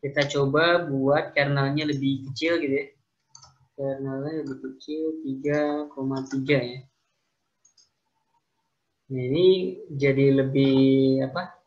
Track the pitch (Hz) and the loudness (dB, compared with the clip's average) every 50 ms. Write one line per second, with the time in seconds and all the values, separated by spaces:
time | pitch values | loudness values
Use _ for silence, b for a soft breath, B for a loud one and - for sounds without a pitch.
0 | 151 139 139 151 139 143 - 143 139 135 139 151 165 170 175 175 175 151 139 135 | -8 -4 -2 -2 -2 0 0 0 0 2 2 2 4 4 2 2 0 -2 -2 0
1 | 131 135 143 156 165 - - 147 143 139 143 143 135 139 143 151 156 151 147 135 | 2 2 2 2 0 0 0 0 0 2 2 0 0 0 0 0 0 -2 -2 0
2 | 139 135 139 131 113 - - - 156 165 170 165 143 139 135 139 - - _ _ | 0 0 -2 -2 -4 -10 -8 -4 -2 0 0 0 0 0 -2 -2 -4 -6 _ _
3 | _ _ _ _ _ _ _ - - - _ _ _ _ _ - 139 135 135 135 | _ _ _ _ _ _ _ -20 -20 -20 _ _ _ _ _ -8 -6 -6 -6 -6
4 | 135 135 135 135 139 151 160 156 139 135 131 131 131 131 131 - - - 151 156 | -6 -8 -6 -6 -6 -6 -6 -6 -8 -8 -10 -10 -12 -14 -14 -14 -12 -10 -6 -4
5 | 160 160 160 160 - 135 135 135 139 147 147 147 147 147 147 147 151 147 - 139 | -4 -4 -6 -6 -8 -8 -8 -4 -2 -2 0 0 0 -2 -2 -4 -6 -8 -8 -6
6 | 131 135 135 135 131 131 139 135 131 139 147 135 123 123 123 135 - _ _ _ | -6 -4 -4 -4 -6 -6 -6 -6 0 0 0 0 0 -4 -10 -14 -16 _ _ _
7 | _ _ _ _ _ _ _ _ _ _ _ _ _ _ _ _ _ _ _ _ | _ _ _ _ _ _ _ _ _ _ _ _ _ _ _ _ _ _ _ _
8 | _ _ _ _ _ _ _ _ _ _ _ _ _ _ _ _ _ _ _ _ | _ _ _ _ _ _ _ _ _ _ _ _ _ _ _ _ _ _ _ _
9 | _ _ 135 127 127 123 135 165 180 185 190 185 185 185 - - - - 151 135 | _ _ -8 -6 -4 -2 0 4 4 4 4 4 0 -6 -8 -10 -14 -12 -6 0
10 | 135 139 135 135 139 139 135 135 135 135 135 135 135 135 135 135 135 135 135 135 | 2 2 4 4 4 6 6 4 2 2 2 2 4 4 4 4 6 6 6 4
11 | 135 135 135 135 135 135 135 175 185 - - _ _ | 4 4 4 2 0 -2 -4 -8 -8 -8 -14 _ _